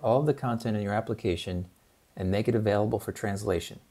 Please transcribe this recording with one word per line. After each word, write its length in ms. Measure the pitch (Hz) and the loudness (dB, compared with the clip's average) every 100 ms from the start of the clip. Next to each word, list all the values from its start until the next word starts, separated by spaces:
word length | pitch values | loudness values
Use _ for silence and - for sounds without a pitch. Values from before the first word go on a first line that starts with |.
all 180 | 117 127 | 2 4
of 60 | 151 | 4
the 80 | |
content 420 | 143 123 117 117 104 | 0 0 -2 -2 -2
in 60 | |
your 100 | 101 | 0
application 720 | 104 - 107 101 87 95 90 90 _ _ _ _ | -2 -2 -2 -2 -2 -2 -6 -6 _ _ _ _
and 160 | - 92 | -6 0
make 160 | 101 110 | 0 2
it 80 | |
available 440 | 117 107 104 107 110 | 2 4 2 2 0
for 120 | - | -4
translation. 680 | - 104 101 101 87 - - _ | -6 -4 -2 0 -2 -2 -16 _